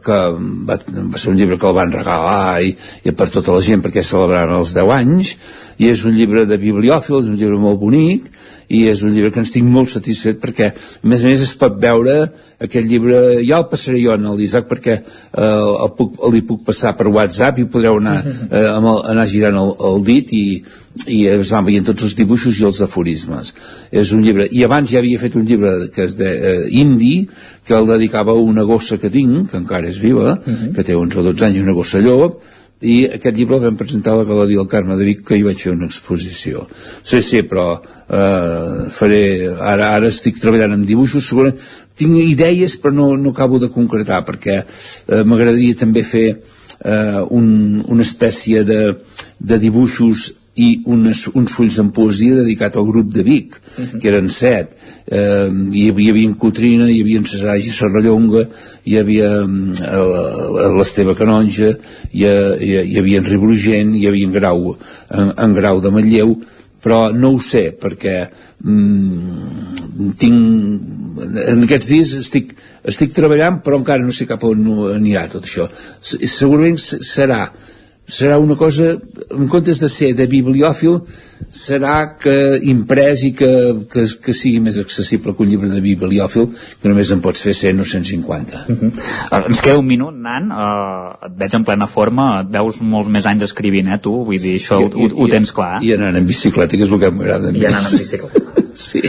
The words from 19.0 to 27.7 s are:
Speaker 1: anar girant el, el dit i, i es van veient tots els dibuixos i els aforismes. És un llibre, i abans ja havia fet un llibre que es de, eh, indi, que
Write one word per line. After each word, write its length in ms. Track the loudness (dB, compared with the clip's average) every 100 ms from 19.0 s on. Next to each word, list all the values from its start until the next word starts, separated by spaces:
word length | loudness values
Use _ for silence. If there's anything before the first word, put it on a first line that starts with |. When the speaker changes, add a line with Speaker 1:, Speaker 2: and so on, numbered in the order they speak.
| 0
Speaker 1:
anar 140 | -2 0
girant 300 | 0 0 2
el, 140 | -2 -2 0
el 100 | 0 2
dit 260 | 2 2
i, 100 | -2 -2 -4 -10 -20 -20 -16 -4
i 60 | 0 2
es 240 | 2 0
van 140 | 0 2
veient 160 | 0 0
tots 220 | -2 -4
els 80 | -2
dibuixos 400 | 0 2 0 0
i 80 | 0
els 160 | 0
aforismes. 720 | -4 -2 -4 -4 -6 -10 -12 -16 -20 -20 -6
És 220 | -2 0 2
un 80 | 2
llibre, 240 | 2 0
i 160 | 0 2
abans 240 | 2 0
ja 80 | 0
havia 180 | 0 -2
fet 160 | -2 -2
un 80 | 0
llibre 460 | 2 2 -2 -4
que 140 | -4 -6
es 80 | -4
de, 140 | -4
eh, 240 | -2 -2 -2 0 2
indi, 320 | 4 4 2 2 -2 -8 -20 -20
que 100 | 0